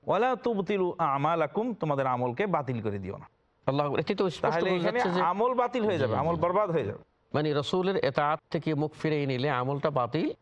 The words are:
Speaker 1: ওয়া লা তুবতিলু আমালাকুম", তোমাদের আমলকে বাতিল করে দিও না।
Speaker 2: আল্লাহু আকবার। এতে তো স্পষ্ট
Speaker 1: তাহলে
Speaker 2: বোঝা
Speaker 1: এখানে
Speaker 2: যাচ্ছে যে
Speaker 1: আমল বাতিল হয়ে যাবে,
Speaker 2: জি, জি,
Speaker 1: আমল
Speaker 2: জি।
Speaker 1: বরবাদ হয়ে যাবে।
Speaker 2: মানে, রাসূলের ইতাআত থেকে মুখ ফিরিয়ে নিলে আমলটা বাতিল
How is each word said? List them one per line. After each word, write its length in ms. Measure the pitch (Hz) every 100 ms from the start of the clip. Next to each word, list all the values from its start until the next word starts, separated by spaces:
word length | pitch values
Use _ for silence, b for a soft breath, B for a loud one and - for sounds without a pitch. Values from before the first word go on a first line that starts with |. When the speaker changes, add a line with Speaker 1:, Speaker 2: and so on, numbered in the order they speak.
| -
Speaker 1:
ওয়া 120 | 175
লা 180 | 247 254
তুবতিলু 580 | 240 214 185 202 180 -
আমালাকুম", 760 | 156 135 147 165 151 185 240
তোমাদের 320 | 220 160 139 127
আমলকে 400 | 123 123 120 208
বাতিল 360 | 165 135 120
করে 160 | 107 101
দিও 180 | 92 101
না। 120 | - _ _ _ -
Speaker 2:
আল্লাহু 220 | 135 147
আকবার। 120 | 131
এতে 140 | 156
তো 160 | 196 196
স্পষ্ট 220 | - -
Speaker 1:
তাহলে 180 | 160 185
Speaker 2:
বোঝা 120 | 180
Speaker 1:
এখানে 160 | 175 240
Speaker 2:
যাচ্ছে 160 | 233
যে 80 | 180
Speaker 1:
আমল 320 | 170 185 240
বাতিল 300 | 254 240 247
হয়ে 140 | 214 175
যাবে, 100 | 131
Speaker 2:
জি, 60 |
জি, 60 | 113
Speaker 1:
আমল 140 | 151
Speaker 2:
জি। 60 | 170
Speaker 1:
বরবাদ 300 | 170 180 214
হয়ে 140 | 165
যাবে। 140 | 104 85 - _ _
Speaker 2:
মানে, 200 | - 156
রাসূলের 500 | 143 143 185 185 190
ইতাআত 360 | - 135 147 156 _
থেকে 240 | 170 156
মুখ 180 | 151 151
ফিরিয়ে 340 | - 156 151 143
নিলে 240 | 127 139
আমলটা 400 | 127 127 143 156
বাতিল 420 | 143 117 151 302 -